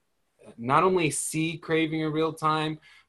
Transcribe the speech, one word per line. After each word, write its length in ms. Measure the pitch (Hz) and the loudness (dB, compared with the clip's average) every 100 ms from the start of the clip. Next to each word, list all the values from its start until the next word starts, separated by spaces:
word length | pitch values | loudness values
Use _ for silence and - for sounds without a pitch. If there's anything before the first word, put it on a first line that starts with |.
| _ _ _ _ - - | _ _ _ _ -20 -10
not 260 | 120 143 | 0 4
only 260 | 185 185 160 | 4 4 0
see 480 | - - 160 160 160 | -2 -4 -2 -4 -4
craving 440 | - 160 160 160 | -2 0 0 0
in 100 | 156 | -2
real 220 | 151 160 | 0 -2
time, 460 | 156 156 156 151 156 - - | 0 0 0 -2 -6 -12 -20